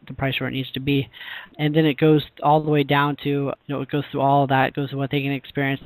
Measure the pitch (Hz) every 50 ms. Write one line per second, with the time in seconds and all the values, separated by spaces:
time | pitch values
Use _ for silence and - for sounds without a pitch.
0 | - - 135 - 135 135 131 - 135 127 127 131 131 127 - 135 135 143 143 135
1 | 131 - - - - - - - - - - - 147 151 151 165 160 156 139 -
2 | - 156 156 151 - - - - - 151 151 156 151 156 151 151 143 135 143 143
3 | 143 147 143 - - 143 143 143 139 135 - - _ - 143 135 135 127 - 147
4 | 135 - - 139 135 139 139 143 139 131 135 131 131 - - - 143 135 143 139
5 | 139 131 - 147 135 139 139 135 - - - - 139 135 139 139 -